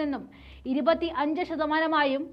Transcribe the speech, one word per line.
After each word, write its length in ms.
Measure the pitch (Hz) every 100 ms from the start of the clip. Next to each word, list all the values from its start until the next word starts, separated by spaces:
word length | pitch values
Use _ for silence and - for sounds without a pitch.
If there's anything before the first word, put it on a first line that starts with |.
നിന്നും 200 | 294 247 - - - - 254
ഇരുപത്തിയഞ്ച് 720 | 269 277 330 339 254 294 320 359
ശതമാനമായും 720 | 311 302 311 320 311 285 269 320